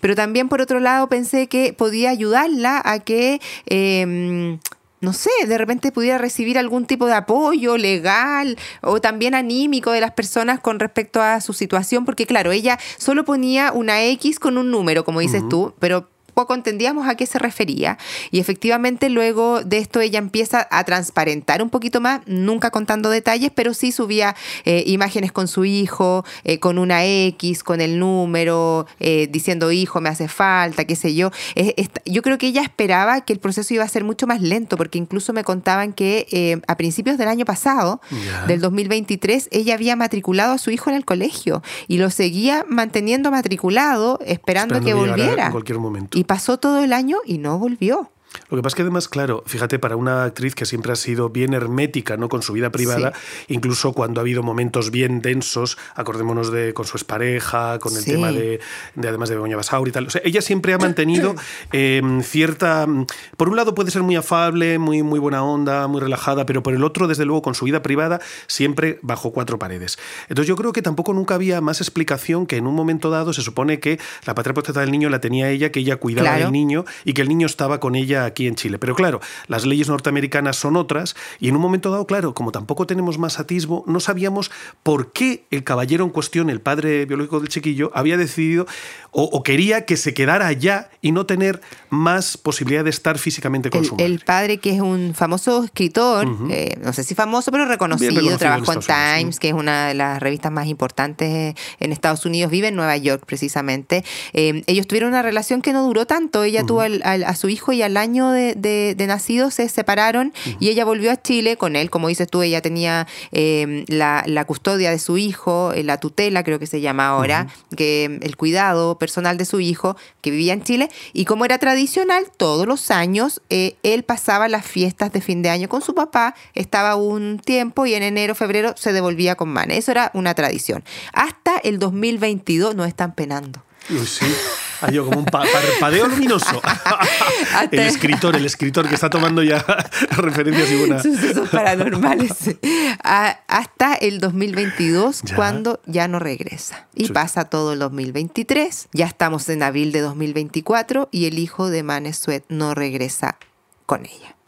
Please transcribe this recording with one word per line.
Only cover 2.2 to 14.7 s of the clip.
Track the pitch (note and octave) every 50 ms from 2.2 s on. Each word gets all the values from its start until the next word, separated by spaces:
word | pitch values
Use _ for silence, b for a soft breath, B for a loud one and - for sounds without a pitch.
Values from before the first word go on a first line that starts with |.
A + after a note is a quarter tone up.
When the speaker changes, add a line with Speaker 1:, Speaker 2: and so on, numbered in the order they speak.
| A3 G#3+ G#3+ B3 D4 E4 D#4+ C4 A#3 B3 C4+ C#4+ -
Speaker 1:
a | - G#3+ G#3+
que, | G#3+ - A3 A3+ A#3+ B3+ C#4 C#4+ B B B B B -
em, | F#3+ F#3+ G3 G3 F#3+ F#3 F#3 F3+ F3 F3 F3 F3 F3+ F3 F3 E3+ E3 D#3+ _ - - _ _ _ _ _
no | - F#3 F#3
sé, | - - G#4 B4 B4 F#4 A3
de | A3+ A#3
repente | A3 G#3+ A#3+ B3+ - C#4
pudiera | C#4 - E4+ B3 B3+ B3+
recibir | B3 B3 - - A#3 A3+ B3+ C4
algún | B3 A#3+ A3+ B3+ B3
tipo | A#3+ C4 A#3+ A#3+
de | A#3+ A#3
apoyo | G#3+ F#3+ - G#3+ C4 D#4 D4 D#4+ D#4 A#3 A#3+ A#3+ A#3
legal | A3 G3 G3 F3+ D#3+ F#3 G3 G#3+ B3 C#4 C#4+ C#4+ C#4+ C#4 A#3+ A3+ B B B B
o | - - G3 A3
también | A3 A3+ A3 A3 A3+ B3 C4
anímico | C4 B3+ A#3 A#3 B3+ C#4 D4 C#4+ C4 B3 A#3
de | A#3 A#3
las | A3+ A3+
personas | A#3 - A#3 G3 - A#3+ A3+ A#3 B3+ B3+
con | - A#3+ A3 G#3+
respecto | G#3+ A3 - - G#3+ A3 _ A#3
a | A3 G#3+ A3 A3+
su | - - G3+
situación, | - G#3 F#3 - F#3 F#3+ - - A#3+ B3
porque | A#3+ A#3 - A3+
claro, | G#3+ B3 A3+ F#3 F3
ella | F3+ G3+ G#3+ B3 B3 B3 B B B B
solo | - - C#4 C#4+ D#4
ponía | C#4+ C#4+ C4+ B3+ B3+ C4 C4 C#4 C#4
una | - A#3+ A#3 A3 G#3+ G#3+ A3+
X | A#3 C4 A#3 - C#4+ D#4 -
con | - D#4 B3+ B3
un | B3+ B3